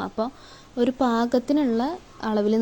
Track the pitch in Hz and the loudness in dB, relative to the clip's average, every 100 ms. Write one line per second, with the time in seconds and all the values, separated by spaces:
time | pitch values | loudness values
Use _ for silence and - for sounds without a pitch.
0 | 190 - 233 - - - - - 247 254 | -6 -6 -8 -8 -20 -20 -12 -2 0 0
1 | 254 233 240 247 247 294 269 226 269 370 | 0 2 2 0 2 2 2 0 -2 -6
2 | - - 220 214 208 220 | -12 -10 -2 0 2 2